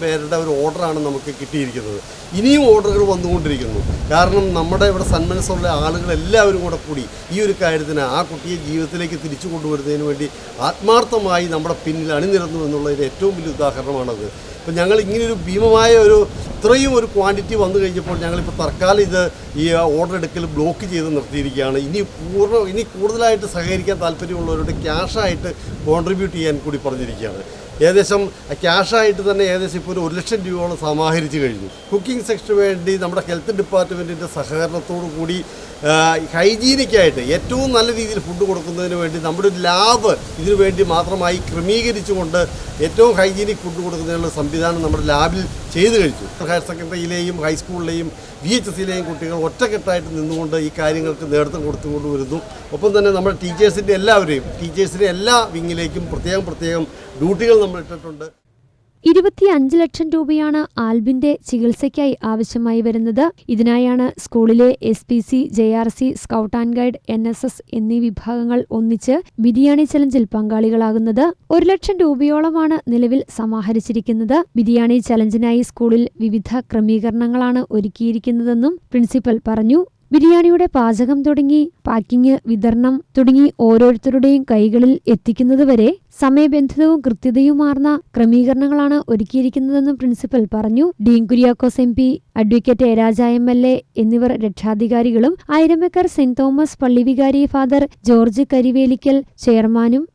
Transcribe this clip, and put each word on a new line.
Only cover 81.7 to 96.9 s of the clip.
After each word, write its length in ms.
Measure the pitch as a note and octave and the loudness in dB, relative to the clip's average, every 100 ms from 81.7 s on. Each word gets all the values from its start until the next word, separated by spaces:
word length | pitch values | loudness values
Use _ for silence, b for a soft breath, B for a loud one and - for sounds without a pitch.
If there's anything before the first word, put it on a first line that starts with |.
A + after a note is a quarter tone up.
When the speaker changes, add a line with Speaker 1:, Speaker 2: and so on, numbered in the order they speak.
| - - | -2 -4
Speaker 2:
പാക്കിംഗ്, 500 | A3+ - B3 C4 C4+ - | -2 0 4 4 4 0
വിതരണം 480 | A3+ A#3 A3+ B3+ C4+ - | 0 2 2 2 0 0
തുടങ്ങി 340 | - B3+ C4 C#4+ - | 2 6 6 6 4
ഓരോരുത്തരുടെയും 840 | A3+ A3+ B3 A3+ C4+ C4 C4+ C#4 | 4 6 6 4 0 2 4 4
കൈകളിൽ 500 | C4+ A3 G#3+ A#3 B3 C#4 - | 4 2 4 6 4 4 2
എത്തിക്കുന്നതുവരെ 800 | A#3 - A#3 B3 C4+ C#4 A#3+ A3 G4 _ - | 0 0 0 2 4 6 6 4 0 _ -2
സമയബന്ധിതവും 800 | C4+ C#4 D4+ D4 C#4 - D#4 D#4+ | 2 4 4 4 0 2 4 4
കൃത്യതയുമാർന്ന 880 | C4 A3 B3+ A#3+ C#4 C#4+ D4 C4+ C#4+ D4 - - | 0 -2 0 4 4 4 2 2 2 0 -2 2
ക്രമീകരണങ്ങളാണ് 800 | A3+ A#3+ B3 C4 C#4 D4 C#4+ D4 - | 4 4 4 2 2 2 2 0 0
ഒരുക്കിയിരിക്കുന്നതെന്നും 840 | A3 G#3 C4 B3+ C#4 C4 C#4 C#4 C4+ | -2 0 0 0 0 0 2 0 0
പ്രിൻസിപ്പൽ 460 | C4 A#3 - B3+ G#3+ | -2 -2 -2 0 0
പറഞ്ഞു. 320 | G#3+ A3 A3+ F4 - | -2 0 2 2 2
ഡീൻ 200 | G#3+ A#3 A3 | 4 4 4
കുര്യാക്കോസ് 560 | B3 B3 A#3+ B3 B3+ | 4 4 2 0 2
എം 100 | B3 A3+ | 0 2
പി, 120 | B3+ - - A3 | 2 0 -4 -2
അഡ്വക്കേറ്റ് 520 | G#3+ A#3 B3+ A#3+ B3+ | 2 2 2 2 4
എ 80 | A3+ | 4
രാജ 260 | A3+ A3 A#3+ A#3+ | 2 2 2 2
എം 80 | A#3+ | 2
എൽ 100 | B3 B3+ | 2 2
എ 80 | B3+ - - | 2 -2 -2
എന്നിവർ 340 | A3 A#3 B3 A#3+ G#3+ | 2 2 2 0 -4
രക്ഷാധികാരികളും 920 | - G#3+ G#3+ A3+ A#3 A#3+ A3+ B3+ F#4 - | -2 -4 0 0 2 2 2 2 0 0
ആയിരമേക്കർ 580 | D4+ D#4+ E4 F4 F4+ F#4 | 2 4 4 2 0 0
സെന്റ് 300 | - C4 B3 | 2 0 2
തോമസ് 400 | C4+ C4+ D4+ - | 0 2 0 0
പള്ളി 220 | B3+ | 2